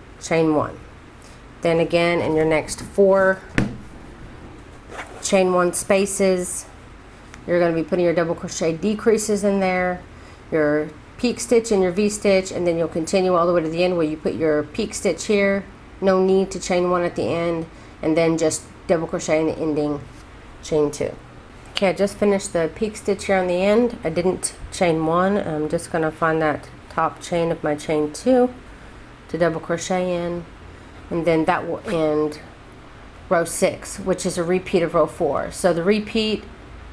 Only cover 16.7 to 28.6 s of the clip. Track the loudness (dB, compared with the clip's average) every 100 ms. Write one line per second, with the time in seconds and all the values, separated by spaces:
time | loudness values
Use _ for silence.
16.7 | 0 2 2 0 -2 -2 0 -2 -2 -6
17.7 | -12 -20 -6 0 2 4 4 2 0 -6
18.7 | -10 0 0 0 -4 0 0 0 0 -2
19.7 | 0 -2 -4 -8 -18 -20 -20 -20 -18 -2
20.7 | 0 2 0 -6 -6 -14 -20 -20 -20 -14
21.7 | 0 0 2 0 0 2 2 0 -2 -2
22.7 | -2 -4 -4 -2 -2 0 0 2 2 4
23.7 | 4 2 0 -4 0 0 0 -4 -10 -12
24.7 | 0 2 2 2 2 4 2 0 -2 -2
25.7 | -2 -2 -2 -2 0 2 2 2 0 -6
26.7 | -18 -8 -2 -2 -2 -4 0 0 0 -2
27.7 | -2 0 0 0 -2 2 4 4 0